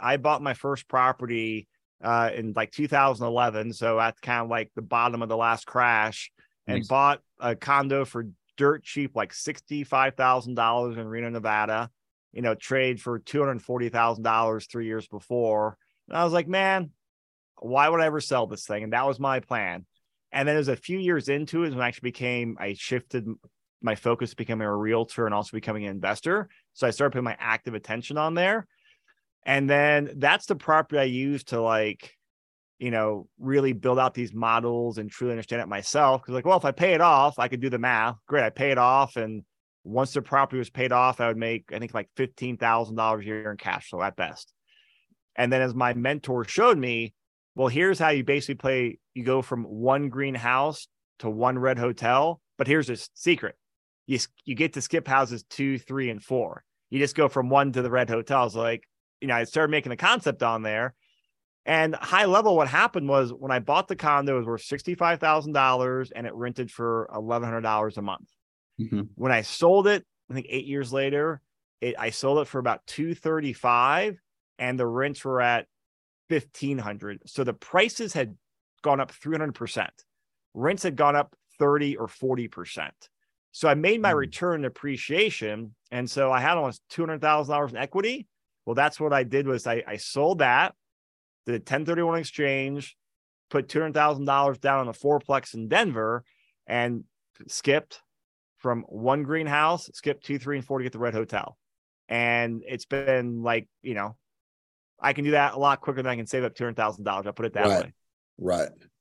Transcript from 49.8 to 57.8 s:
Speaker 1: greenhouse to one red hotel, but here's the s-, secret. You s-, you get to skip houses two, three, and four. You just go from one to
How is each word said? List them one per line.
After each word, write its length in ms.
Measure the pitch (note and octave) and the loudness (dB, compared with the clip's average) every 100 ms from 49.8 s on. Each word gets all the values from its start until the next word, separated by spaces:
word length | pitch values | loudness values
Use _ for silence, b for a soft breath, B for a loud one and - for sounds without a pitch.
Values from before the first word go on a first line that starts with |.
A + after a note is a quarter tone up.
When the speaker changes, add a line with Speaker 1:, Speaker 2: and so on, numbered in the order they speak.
| B2 C3+ C#3+ | 2 2 0
Speaker 1:
greenhouse 800 | B2 C#3 C3 A#2+ B2+ D3 D3+ - _ _ _ | -4 -6 -2 2 2 2 -4 -14 _ _ _
to 100 | A2+ | -8
one 300 | G#2+ B2 B2+ | 0 0 2
red 180 | C3 B2 | 0 0
hotel, 640 | A#2+ A#2 A#2 B2 D#3 E3 _ _ | -2 -2 2 2 2 -2 _ _
but 100 | C3 | 2
here's 200 | D#3 C3 | 2 2
the 60 | |
s-, 160 | A#2 - | -6 -10
secret. 420 | - E3+ D#3+ G#2 - _ _ _ _ - | -6 0 0 0 -12 _ _ _ _ -4
You 80 | C3 | -4
s-, 140 | - _ - | -4 _ -10
you 100 | A#2+ | -2
get 180 | D#3+ | -2
to 80 | - | -2
skip 260 | - E3 C#3 | -4 -4 2
houses 360 | C3+ C3+ A#2+ | 2 2 -4
two, 340 | - - C#3 C3+ | -12 -4 -2 -2
three, 320 | - C3+ B2+ | -6 -6 -4
and 140 | G#2+ | -6
four. 400 | - C3 E2 - _ _ _ | -4 -2 -2 -8 _ _ _
You 100 | C3+ | -2
just 160 | C#3+ D#3 | 0 2
go 120 | D3 | 2
from 220 | C#3 B2+ | 2 2
one 240 | C#3 C#3 | 4 4
to 80 | B2+ | 0